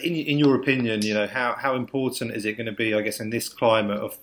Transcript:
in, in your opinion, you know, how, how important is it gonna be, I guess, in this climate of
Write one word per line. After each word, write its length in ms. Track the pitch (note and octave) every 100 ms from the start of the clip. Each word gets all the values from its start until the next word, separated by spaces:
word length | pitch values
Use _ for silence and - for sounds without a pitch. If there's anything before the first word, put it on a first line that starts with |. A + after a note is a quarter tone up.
in, 120 | E3+ E3+
in 220 | D3+ D3
your 160 | D3
opinion, 480 | B2+ C3+ C3+ A#2 A2
you 140 | G#2+ G#2+
know, 100 | G#2
how, 300 | B2+ B2 A2+
how 180 | C#3 C3
important 580 | A#2 C3+ C3 - A#2
is 120 | A2 G#2+
it 80 |
gonna 180 | G#2+ A2+
be, 220 | G#2 A2+
I 80 | G#2+
guess, 180 | G#2+ G#2
in 120 | G#2+
this 180 | A#2 -
climate 480 | - A#2+ A2 G#2 G2+
of 180 | G#2 -